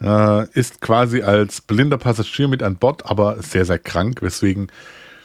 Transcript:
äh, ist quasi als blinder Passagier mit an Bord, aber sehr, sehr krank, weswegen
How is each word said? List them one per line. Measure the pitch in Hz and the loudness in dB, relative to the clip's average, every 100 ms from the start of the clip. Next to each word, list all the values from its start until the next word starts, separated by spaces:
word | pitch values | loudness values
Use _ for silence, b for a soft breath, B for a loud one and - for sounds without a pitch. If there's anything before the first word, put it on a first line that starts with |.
äh, | 101 107 107 104 107 | 0 4 4 2 0
ist | - 123 - | -4 -4 -6
quasi | - 113 123 120 | 0 2 2 0
als | 101 104 101 - | 2 2 2 -4
blinder | - 107 143 139 | -2 0 2 0
Passagier | 123 110 107 - 143 | 0 -2 -4 -2 -2
mit | 131 | 0
an | 110 92 | -2 0
Bord, | 123 160 - | 0 -2 -4
aber | 101 104 107 | 0 0 -2
sehr, | 87 95 | -4 -2
sehr | 90 87 | 0 -2
krank, | - 87 101 127 | -2 -2 -2 -4
weswegen | 92 - 101 95 95 B B B B B | -6 -2 -2 -2 -6 B B B B B